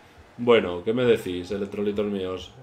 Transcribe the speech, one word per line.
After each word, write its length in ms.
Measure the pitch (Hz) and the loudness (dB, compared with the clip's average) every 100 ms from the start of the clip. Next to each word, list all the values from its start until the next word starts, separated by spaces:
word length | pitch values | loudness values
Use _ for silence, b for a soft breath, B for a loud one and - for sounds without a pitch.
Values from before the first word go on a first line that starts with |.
| B B - - | B B -20 -2
Bueno, 480 | 120 113 92 87 107 | 4 4 4 -2 -2
¿qué 80 | |
me 100 | 123 | 2
decís, 480 | 120 107 92 90 90 | 4 2 0 -6 -6
electrolitos 540 | 101 98 104 104 101 104 | -6 -6 -2 -2 -2 -2
míos? 480 | 101 92 92 - - | -4 -4 -6 -10 -18